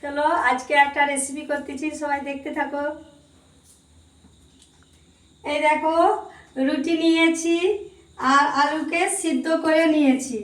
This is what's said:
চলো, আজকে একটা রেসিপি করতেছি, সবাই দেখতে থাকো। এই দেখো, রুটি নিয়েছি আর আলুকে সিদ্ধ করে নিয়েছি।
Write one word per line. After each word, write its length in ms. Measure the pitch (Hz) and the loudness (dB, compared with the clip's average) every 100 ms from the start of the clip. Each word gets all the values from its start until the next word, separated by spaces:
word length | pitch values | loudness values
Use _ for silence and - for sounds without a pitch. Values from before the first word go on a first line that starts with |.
চলো, 240 | 285 285 302 339 254 | -8 -2 0 0 0
আজকে 240 | 254 - 294 285 | -2 0 2 2
একটা 160 | 285 285 | 2 -2
রেসিপি 380 | 277 269 277 294 | -2 -6 -8 -6
করতেছি, 360 | 285 - 269 311 302 | -6 -6 -8 -8 -6
সবাই 180 | 294 277 269 | -4 -4 -6
দেখতে 200 | 277 302 311 | -10 -8 -6
থাকো। 240 | 277 285 294 311 - - _ _ _ _ _ _ _ _ _ _ - _ _ _ _ _ _ _ _ _ _ _ | -6 -4 -6 -8 -16 -20 _ _ _ _ _ _ _ _ _ _ -20 _ _ _ _ _ _ _ _ _ _ _
এই 160 | - 294 302 | -6 0 2
দেখো, 280 | 302 311 330 359 427 - - - - | 2 2 2 2 2 -6 -18 -16 -2
রুটি 360 | 269 302 330 330 | -2 0 -2 2
নিয়েছি 520 | 330 330 330 - 330 339 370 415 - - _ - 262 | 2 4 2 2 0 0 0 -2 -6 -20 _ -6 2
আর 120 | 277 294 269 | 4 4 2
আলুকে 400 | 285 311 285 339 381 - | 0 0 -4 -2 -2 -2
সিদ্ধ 240 | 330 262 320 320 320 | -2 -2 0 0 2
করে 180 | 311 320 311 | 2 4 4
নিয়েছি। 420 | 285 262 - 220 | 4 2 0 -8